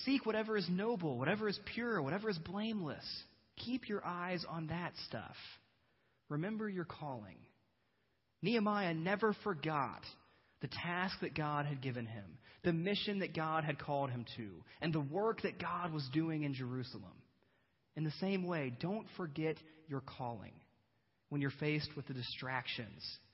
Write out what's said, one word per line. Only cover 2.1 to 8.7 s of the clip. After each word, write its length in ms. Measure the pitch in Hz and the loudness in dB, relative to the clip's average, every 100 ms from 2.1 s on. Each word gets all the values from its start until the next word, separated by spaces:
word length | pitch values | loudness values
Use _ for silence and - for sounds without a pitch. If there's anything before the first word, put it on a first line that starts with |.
| 190 220 | 0 0
is 80 | 170 | -2
blameless." 840 | 117 196 220 214 156 95 - - - - _ - | -2 -2 0 0 -2 -4 -6 -10 -12 -20 _ -10
Keep 320 | 233 254 - | -2 -2 0
your 180 | 202 165 | -2 0
eyes 380 | 175 180 180 | -2 0 0
on 240 | - 165 156 | -2 -2 -2
that 300 | 170 170 - | 0 -2 -4
stuff. 400 | - 110 92 - - - _ _ _ _ _ _ - | -6 -6 -6 -12 -14 -16 _ _ _ _ _ _ -2
Remember 400 | 147 185 220 214 | 0 0 0 0
your 160 | 185 | -2
calling. 560 | 165 - 151 123 101 58 - _ _ _ _ _ _ _ _ - | -2 -4 -6 -6 -8 -14 -20 _ _ _ _ _ _ _ _ -2
Nehemiah 520 | 175 233 208 | 2 4 4